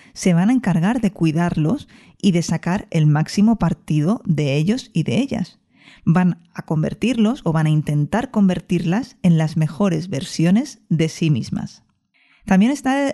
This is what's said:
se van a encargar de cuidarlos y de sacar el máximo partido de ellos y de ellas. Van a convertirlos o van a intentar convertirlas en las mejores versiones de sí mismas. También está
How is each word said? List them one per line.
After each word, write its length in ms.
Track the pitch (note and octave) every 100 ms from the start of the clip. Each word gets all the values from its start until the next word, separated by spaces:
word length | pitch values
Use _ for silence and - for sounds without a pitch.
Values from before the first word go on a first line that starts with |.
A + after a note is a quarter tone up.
| -
se 220 | - F#3
van 160 | E3+ G3
a 20 |
encargar 480 | B3+ G3+ D#3+ F3+ B3+
de 100 | G#3
cuidarlos 800 | - D#3+ D#3 F3 E3 D3+ C#4 - - - _
y 80 | G3+
de 120 | F3
sacar 440 | E3 D#3+ E3+ F#3+ -
el 140 | D#3+ D3+
máximo 500 | D3 - - G#3+ A3+
partido 680 | E3 - - D3+ D3+ A#3+
de 300 | - D#3 D3
ellos 380 | C#3+ D#3+ B3+ -
y 100 | E3
de 160 | - A#2
ellas. 400 | C4+ - F3+ _ _ _ - -
Van 400 | - E3+ F3+ - _
a 80 | -
convertirlos 800 | - D#3 D3+ - A#3 A#3+ G#3+ C4+
o 100 | F#3
van 140 | D#3+ D#3
a 40 |
intentar 600 | D3+ D3+ D3 D3 G#3+ B3+
convertirlas 840 | G#3+ F#3+ E3+ - F3 - F#3+ C4+ -
en 120 | F3+ D#3+
las 200 | D#3 D#3+
mejores 520 | D#3 - G3+ D#3+ F3+
versiones 720 | C#3 - - E3 G3+ D4 - -
de 180 | D#3+ D#3+
sí 200 | - E3
mismas. 540 | A#2+ F#2+ - - - _ _ _ _ _ _
También 260 | - F#3+ A3
está 400 | C#4+ C4 C#4 C#4